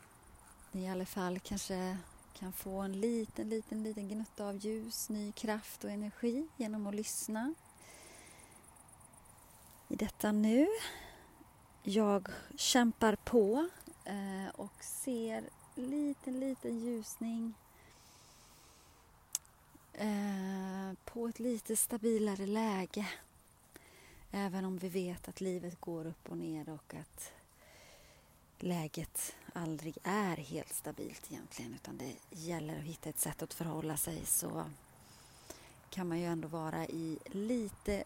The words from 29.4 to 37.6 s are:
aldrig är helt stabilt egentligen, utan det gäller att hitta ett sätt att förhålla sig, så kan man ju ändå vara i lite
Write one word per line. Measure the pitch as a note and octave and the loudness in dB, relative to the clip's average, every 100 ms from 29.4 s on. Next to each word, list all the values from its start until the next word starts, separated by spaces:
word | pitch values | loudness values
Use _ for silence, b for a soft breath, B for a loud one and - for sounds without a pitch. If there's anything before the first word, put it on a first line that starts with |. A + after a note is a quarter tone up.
| - | -10
aldrig | F3+ E3 D#3 D#3 D3 | -4 -2 -2 -4 -4
är | - G#3 G3 D#3+ | 0 2 2 0
helt | C#3 D#3+ - | -2 -6 -4
stabilt | - D#3 C#3+ - - - | -6 -6 -6 -8 -8 -12
egentligen, | - - - A#2 | -12 -10 -10 -8
utan | - - C3+ | -8 -10 -8
det | C3 - - | -8 -10 -14
gäller | E3+ D#3+ E3+ D3+ D#3 | -8 -4 -4 -4 -4
att | |
hitta | D3 E3 D#3 | -6 -6 -4
ett | - | 0
sätt | D#3+ - | 0 -2
att | E3 | -6
förhålla | - E3 D#3 D#3 - | -4 -2 -2 0 0
sig, | - D#3+ - | -2 -2 2
så | - E3+ D#3+ D#3+ C#3+ - - B B B B B B B B - | 2 2 -2 -6 -8 -18 -20 B B B B B B B B -8
kan | - F3+ | -4 0
man | E3 | 2
ju | E3+ | 2
ändå | E3 D#3+ | 0 0
vara | E3 D#3+ D#3+ D#3+ | -2 0 0 -2
i | D#3+ D#3+ D#3 | -2 -2 -4
lite | - F#3+ G#3+ B3 | -4 -2 2 2